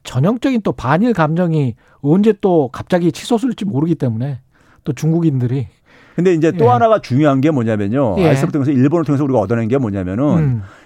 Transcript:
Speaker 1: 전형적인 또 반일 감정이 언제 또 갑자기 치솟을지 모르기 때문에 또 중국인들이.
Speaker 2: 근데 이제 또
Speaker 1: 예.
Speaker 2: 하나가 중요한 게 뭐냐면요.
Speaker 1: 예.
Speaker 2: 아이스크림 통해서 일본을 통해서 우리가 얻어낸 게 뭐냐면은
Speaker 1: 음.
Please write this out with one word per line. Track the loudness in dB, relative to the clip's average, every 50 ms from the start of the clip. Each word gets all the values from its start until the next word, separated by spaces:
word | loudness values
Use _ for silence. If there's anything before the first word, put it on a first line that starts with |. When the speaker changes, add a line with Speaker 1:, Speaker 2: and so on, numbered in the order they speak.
| -16
Speaker 1:
전형적인 | -6 -2 0 0 0 0 0 -2 0 0 0
또 | -2 -2
반일 | -6 -4 -2 0 0 2 2 0 2
감정이 | 0 0 0 0 0 0 0 0 0 0 -2 -4 _ _ _ _ -6
언제 | 0 2 2 4 4 2 2 2
또 | 0 2 2 2 2 0 -6
갑자기 | -12 -6 -2 -2 0 0 0
치솟을지 | -2 -4 -4 -2 -2 -2 -2 -4 -4 -4 -6
모르기 | -4 -2 -2 0 -2 -2
때문에 | -2 -2 -4 -2 -4 -6 -6 -8 -10 _ _ _ _ _ _ _ _ -8
또 | -8 -6
중국인들이. | -4 -2 0 0 2 0 0 0 0 -2 -2 -2 -4 -6 -8 _ _ _ _ -20 -20 -20 _ -4
Speaker 2:
근데 | 0 2 2 2
이제 | 2 2 0
또 | 2 2 2
Speaker 1:
예. | 4
Speaker 2:
하나가 | 4 4 4 4 2 2
중요한 | 0 0 0 2 2 2 2 2
게 | 2 2
뭐냐면요. | 0 0 0 -2 -2 -2 -2 -2 0 0 0 0 0
Speaker 1:
예. | 2 2 2
Speaker 2:
아이스크림 | 2 2 0 -2
통해서 | -2 -2 -2 0
일본을 | 2 2 2 2 2 0 0
통해서 | 0 0 0 0
우리가 | 0 0 0
얻어낸 | 0 0 -2 -2 0
게 | 0 0
뭐냐면은 | 0 0 -2 -4 -4 -4 -4 -4 -2 0
Speaker 1:
음. | 0 0 0 0 0 -2 -4 -6 -10 -18 -20 -18